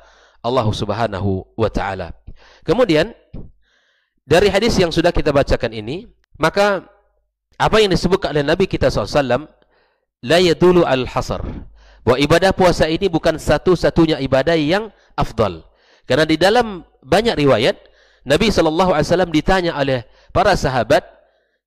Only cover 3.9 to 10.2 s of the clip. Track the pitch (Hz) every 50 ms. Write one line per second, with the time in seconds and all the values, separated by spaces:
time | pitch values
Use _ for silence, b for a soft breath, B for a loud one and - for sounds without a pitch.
3.9 | _ _ _ _ _ _ _ - 151 180 202 202 185 196 226 233 208 185 180 165
4.9 | 151 170 160 175 - - 151 156 139 139 135 - 135 - 131 113 110 113 104 113
5.9 | 147 190 240 - _ _ _ _ - - 147 160 - 202 202 208 196 170 - -
6.9 | _ _ _ _ _ _ _ _ _ _ _ _ _ - 131 147 196 220 214 196
7.9 | 170 - - 170 190 - - 143 143 151 139 143 165 185 196 - - 143 151 127
8.9 | - 127 104 - - 151 139 120 120 135 156 - _ _ _ _ _ _ _ _
9.9 | _ _ _ _ _ _